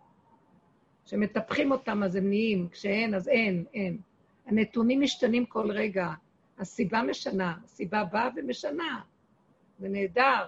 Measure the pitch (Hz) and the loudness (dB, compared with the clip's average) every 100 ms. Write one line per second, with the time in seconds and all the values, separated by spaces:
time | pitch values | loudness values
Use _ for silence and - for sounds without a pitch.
0 | _ _ _ _ _ _ _ _ _ _ | _ _ _ _ _ _ _ _ _ _
1 | - 202 208 220 - - 277 262 240 208 | -6 -2 0 -2 -2 0 2 2 0 0
2 | 196 185 196 202 226 196 175 - 202 202 | 0 2 2 2 2 0 -2 -4 -2 0
3 | 226 196 180 233 214 180 170 220 190 170 | 0 -2 2 4 4 0 -4 -4 -4 -4
4 | - _ _ _ - 214 214 240 233 269 | -10 _ _ _ 0 2 2 2 2 4
5 | 277 - 233 240 240 233 208 208 220 190 | 2 2 2 2 0 -2 -2 -2 -2 -2
6 | 175 156 _ _ _ - 190 - 185 220 | -4 -6 _ _ _ -12 -10 -4 -2 0
7 | 269 - 262 190 180 165 - - 190 214 | -2 -4 -4 -2 -2 -4 -12 -12 -4 -4
8 | 190 208 247 254 269 247 302 294 330 233 | -2 -2 -2 -4 -6 -6 -6 -4 -6 -6
9 | - _ _ _ _ _ _ - 190 196 | -12 _ _ _ _ _ _ -12 -6 -2
10 | 190 170 269 233 | 0 4 4 4